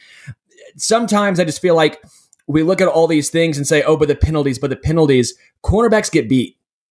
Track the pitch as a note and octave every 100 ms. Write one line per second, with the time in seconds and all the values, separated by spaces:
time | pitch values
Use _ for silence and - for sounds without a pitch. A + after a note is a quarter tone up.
0 | _ - - - _ _ - - - A3
1 | A3+ G#3 G3+ F3+ E3 - F3+ E3 D#3 -
2 | - _ _ _ - D3+ D#3+ F#3+ F3+ D#3+
3 | E3 D#3 C#3+ E3 E3 C#3 C#3+ D3+ D3 D#3
4 | D3 C#3+ - D#3 C#3 A#2+ C#3+ - D3+ E3
5 | D3+ B2+ A#2+ - _ _ - G3 A#3 G#3+
6 | G3+ D#3+ A2+ C3 A2+ _ _ _ _